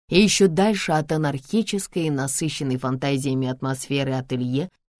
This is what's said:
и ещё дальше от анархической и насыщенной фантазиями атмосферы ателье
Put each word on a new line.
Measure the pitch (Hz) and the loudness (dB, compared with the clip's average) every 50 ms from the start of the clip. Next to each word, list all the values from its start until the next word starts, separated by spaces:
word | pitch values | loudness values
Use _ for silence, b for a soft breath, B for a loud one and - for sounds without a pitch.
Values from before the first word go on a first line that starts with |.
| _ - | _ 2
и | 165 180 | 4 6
ещё | 214 190 - - 202 185 | 6 6 6 4 4 4
дальше | 160 175 190 220 214 185 - - | 4 4 2 2 2 0 0 0
от | 160 156 151 - - | 0 0 0 0 0
анархической | 156 151 143 139 131 131 - - 226 214 - - 196 196 - - 180 165 156 | 0 0 0 -2 -4 -6 -4 -2 -2 -2 0 -2 -6 -4 -4 -4 -2 -2 0
и | |
насыщенной | 143 135 135 139 - - 170 151 - - 151 135 127 | 0 -2 -2 -2 -4 -2 -4 -4 -4 -4 -4 -2 -2
фантазиями | 127 - 127 131 131 147 139 139 131 135 139 131 131 131 127 | -2 -2 -2 -4 -2 -2 0 -2 0 0 -2 -2 0 -2 -2
атмосферы | 127 127 139 135 135 131 - - 139 139 135 131 | -4 -4 -4 -4 -4 -4 -4 -2 -2 -2 0 -2
ателье | 131 131 127 - 131 123 123 123 127 139 175 190 _ _ _ _ _ | -2 -4 -4 -4 -4 -4 -2 -2 -2 -2 -4 -4 _ _ _ _ _